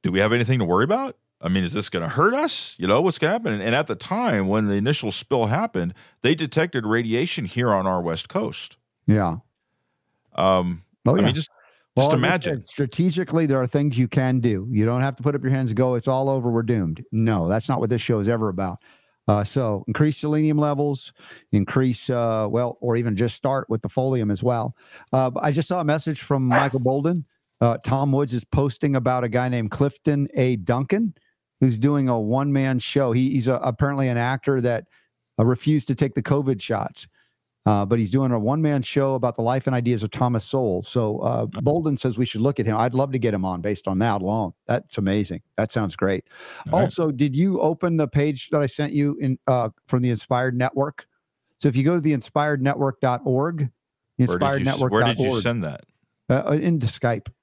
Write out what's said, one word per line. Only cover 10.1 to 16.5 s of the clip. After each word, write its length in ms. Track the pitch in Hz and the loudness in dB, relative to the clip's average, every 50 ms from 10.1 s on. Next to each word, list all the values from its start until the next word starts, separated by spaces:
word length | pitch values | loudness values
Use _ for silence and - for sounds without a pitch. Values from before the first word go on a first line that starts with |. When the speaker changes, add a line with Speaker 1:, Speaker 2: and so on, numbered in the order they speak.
| _ _ _ _ _ | _ _ _ _ _
Speaker 1:
Um, 480 | - 87 95 95 92 90 90 87 82 92 _ _ _ _ | 0 2 4 4 4 2 0 -4 -6 -10 _ _ _ _
Speaker 2:
Oh, 80 | 120 143 | 2 2
Speaker 1:
I 40 | 190 | 4
Speaker 2:
yeah. 60 | 202 | 2
Speaker 1:
mean, 80 | 151 131 | 2 0
just, 140 | 156 156 - _ _ _ _ _ _ _ _ _ | -2 -6 -8 _ _ _ _ _ _ _ _ _
Speaker 2:
Well, 120 | 127 131 147 | 2 2 4
Speaker 1:
just 60 | 160 | 4
Speaker 2:
as 60 | - 123 | 2 2
I 40 | |
Speaker 1:
imagine. 260 | 143 180 180 - 175 151 | 2 0 0 -2 -4 -6
Speaker 2:
said, 140 | 123 - | -6 -8
strategically, 760 | - - - 143 120 - - 175 185 147 180 185 - 156 165 160 | -10 -4 -4 -4 -4 0 0 0 0 0 0 -4 0 0 0 2
there 160 | 147 135 135 | 2 2 0
are 60 | 127 | 0
things 300 | 120 - 147 143 147 123 | 0 0 0 0 2 2
you 100 | 123 127 | 0 0
can 320 | 117 - 143 131 127 127 127 | 2 2 0 2 2 0 2
do. 280 | 117 120 107 92 95 120 | 2 0 0 0 -2 -2
You 140 | 107 104 107 | 0 2 2
don't 160 | 113 120 123 | 2 2 0
have 140 | 131 139 127 | -2 -2 -4
to 60 | - 123 | -2 -2
put 120 | 147 139 | -2 -2
up 80 | 139 - | 0 0
your 80 | 131 | 0
hands 180 | 135 135 131 117 | 0 0 0 -2
and 80 | 110 | 0
go, 160 | 110 131 127 127 | 2 2 2 0
"It's 120 | 120 - | 0 0
all 220 | 139 131 131 135 139 | 0 0 0 0 0
over, 200 | 135 131 120 | 0 0 0
we're 140 | 123 | 0